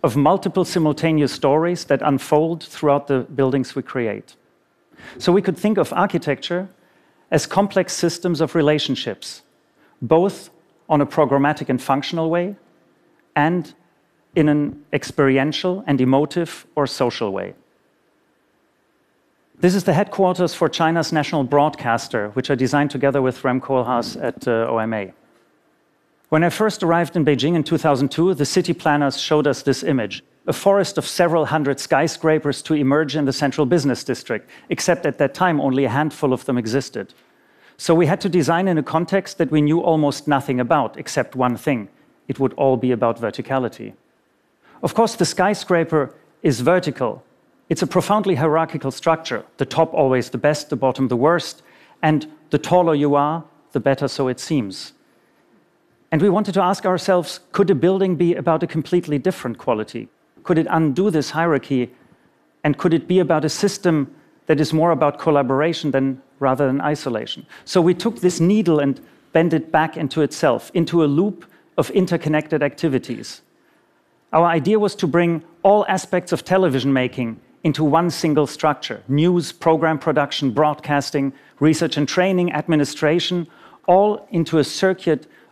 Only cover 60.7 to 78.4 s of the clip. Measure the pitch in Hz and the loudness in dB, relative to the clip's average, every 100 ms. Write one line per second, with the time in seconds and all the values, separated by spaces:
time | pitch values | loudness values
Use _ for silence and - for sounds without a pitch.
60.7 | 160 156 135 202 160 135 156 170 139 - | 2 2 2 0 0 -2 -2 0 0 0
61.7 | 135 120 - _ _ _ _ _ _ 147 | -2 -2 -8 _ _ _ _ _ _ -2
62.7 | 143 175 160 - 185 170 156 147 - 202 | 0 0 0 2 2 2 2 0 -2 -2
63.7 | - 180 156 131 - _ _ - 151 151 | 0 0 0 -2 -8 _ _ -2 0 2
64.7 | 160 170 151 147 - - 143 127 135 160 | 2 2 2 0 0 2 2 2 0 0
65.7 | 156 147 131 135 131 - _ 139 131 139 | -2 -2 0 -2 -4 -12 _ 0 2 0
66.7 | 139 151 - 135 113 117 - - - - | 0 -2 -2 -4 -6 -6 -12 -16 -20 -4
67.7 | 185 170 175 226 214 180 170 170 214 180 | 2 2 2 -2 -2 -2 2 2 2 2
68.7 | 151 139 135 - _ _ 160 165 160 160 | 2 2 -2 -8 _ _ 0 2 0 0
69.7 | 156 156 - 151 160 143 - 147 117 - | 0 0 -2 -6 -2 -2 0 0 0 -2
70.7 | - 170 170 151 143 202 - - _ _ | -2 0 2 2 2 0 -4 -14 _ _
71.7 | - - 202 180 170 151 151 151 151 143 | -4 -2 0 0 -2 0 -2 -2 -2 -2
72.7 | - 165 131 - 110 110 - _ _ _ | -2 -2 -2 -4 -10 -12 -20 _ _ _
73.7 | _ _ _ _ _ _ 160 170 165 143 | _ _ _ _ _ _ 2 4 2 2
74.7 | 214 202 - 170 170 175 165 - _ 190 | 2 0 -2 0 2 2 0 -6 _ 4
75.7 | 208 - 185 - 180 180 170 - 185 180 | 4 2 -2 -2 -4 -2 -4 0 2 2
76.7 | 131 131 135 127 - 117 107 _ _ 165 | 0 0 0 0 -4 -8 -8 _ _ -2
77.7 | 147 151 160 175 - 160 151 | 0 2 2 2 0 0 2